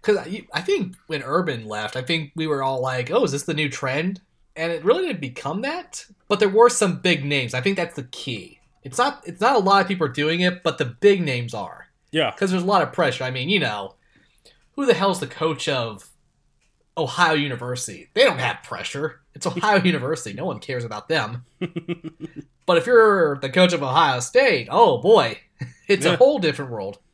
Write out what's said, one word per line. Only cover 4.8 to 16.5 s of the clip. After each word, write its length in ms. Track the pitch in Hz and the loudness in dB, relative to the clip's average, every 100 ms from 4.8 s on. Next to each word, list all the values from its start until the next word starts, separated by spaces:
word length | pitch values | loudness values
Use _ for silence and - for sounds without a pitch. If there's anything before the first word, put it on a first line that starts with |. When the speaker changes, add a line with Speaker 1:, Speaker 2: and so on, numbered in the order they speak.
Speaker 1:
really 220 | 170 294 370 | 0 0 0
didn't 140 | 190 | -6
become 420 | 135 123 139 180 | -8 -8 -8 -6
that, 420 | 262 330 349 - - _ _ | -6 -6 -10 -16 -18 _ _
but 120 | 208 | 0
there 80 | 208 | 2
were 200 | 202 240 | 6 6
some 300 | 240 202 151 | 6 0 0
big 240 | 185 160 | 0 0
names. 300 | 143 143 123 | 0 -2 -2
I 60 | 127 | -2
think 160 | 123 190 | -2 -2
that's 180 | 165 | -4
the 80 | - | -6
key. 540 | 127 - - 110 87 _ _ _ | -14 -12 -10 -10 -12 _ _ _
It's 160 | 139 170 | -10 0
not, 240 | 262 285 - | 0 -2 -16
it's 140 | - | 0
not 140 | 220 | 2
a 40 | 262 | 4
lot 200 | 190 196 | 4 4
of 60 | 190 | 2
people 180 | 190 151 | -2 -2
are 40 | |
doing 280 | 123 151 170 | -2 -2 2
it, 220 | 180 180 | 0 0
but 140 | 165 - | -4 -2
the 60 | 127 | -6
big 360 | - 202 196 | 2 4 4
names 320 | 160 123 120 | 0 -4 -4
are. 320 | 110 92 - - _ _ | -8 -10 -12 -20 _ _
Speaker 2:
Yeah. 220 | 156 131 - | -2 -2 0
Speaker 1:
'Cause 140 | 196 | 0
there's 140 | 185 | 0
a 20 | 180 | 2
lot 160 | 202 | 2
of 100 | 139 | 2
pressure. 300 | - 151 123 | 0 0 0
I 80 | 127 | -6
mean, 180 | 127 135 | -6 0
you 120 | 202 | 0
know, 340 | 131 104 98 _ _ _ _ _ _ _ _ | 0 -4 -10 _ _ _ _ _ _ _ _
who 120 | - 269 | -4 2
the 80 | |
hell's 260 | 185 196 185 | 2 2 -2
the 60 | 135 | -6
coach 400 | - 160 151 - | -4 -4 -2 -2
of 420 | 135 117 104 - _ _ _ _ | -2 -4 -10 -18 _ _ _ _